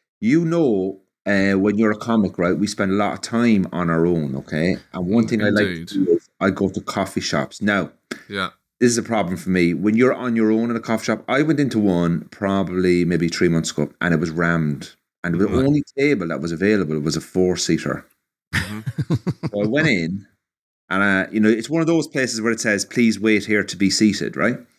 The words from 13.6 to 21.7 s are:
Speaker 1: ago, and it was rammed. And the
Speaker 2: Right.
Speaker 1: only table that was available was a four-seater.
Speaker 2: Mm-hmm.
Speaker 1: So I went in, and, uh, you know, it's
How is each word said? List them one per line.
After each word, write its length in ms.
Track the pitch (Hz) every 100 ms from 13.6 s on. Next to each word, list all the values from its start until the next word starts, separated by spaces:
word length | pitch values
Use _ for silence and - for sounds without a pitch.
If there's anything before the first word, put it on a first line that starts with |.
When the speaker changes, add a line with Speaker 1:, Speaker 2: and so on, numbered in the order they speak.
| 80
Speaker 1:
ago, 200 | - 73 -
and 100 | 87
it 80 | 80
was 80 | 82
rammed. 640 | 80 85 85 76 67 - - _ _
And 160 | 87 85
the 60 | 101
Speaker 2:
Right. 180 | 127
Speaker 1:
only 180 | 139 147 - 139
table 320 | 147 120 82
that 140 | 71
was 100 | 85
available 480 | 82 101 104 78 78
was 160 | 78 78
a 60 |
four-seater. 840 | - 95 92 87 - 80 - - - _ _ _ _
Speaker 2:
Mm-hmm. 600 | - 95 107 113 - - 131 - - -
Speaker 1:
So 120 | 101
I 40 | 107
went 220 | 143 156
in, 380 | 95 82 98 - _ _ _ _ _ _
and, 120 | 95
uh, 280 | 101 95 -
you 80 | 107
know, 80 | 107
it's 220 | 110 113